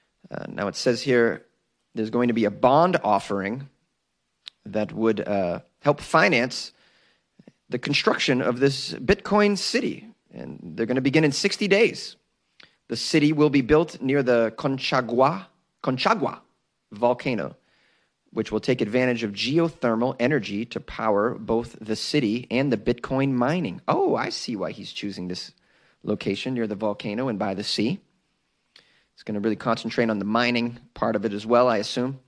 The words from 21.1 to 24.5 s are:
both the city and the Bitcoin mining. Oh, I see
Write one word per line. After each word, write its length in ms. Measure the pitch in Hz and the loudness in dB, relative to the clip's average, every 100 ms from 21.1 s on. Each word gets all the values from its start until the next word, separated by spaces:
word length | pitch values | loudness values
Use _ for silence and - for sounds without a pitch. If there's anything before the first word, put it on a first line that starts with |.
| 101 113 113 | 2 2 -2
both 420 | 110 113 120 - | -2 -2 -2 -8
the 160 | 110 110 | -8 -6
city 520 | - 151 110 117 123 | -2 0 0 -2 -2
and 220 | 120 139 | 0 0
the 60 | 110 | 0
Bitcoin 540 | 123 - - 135 139 | 0 -2 -2 0 0
mining. 480 | 123 123 180 120 87 - | 2 2 0 -4 -4 -2
Oh, 280 | - 381 117 | 0 2 0
I 140 | 208 | -2
see 260 | - - | -6 -6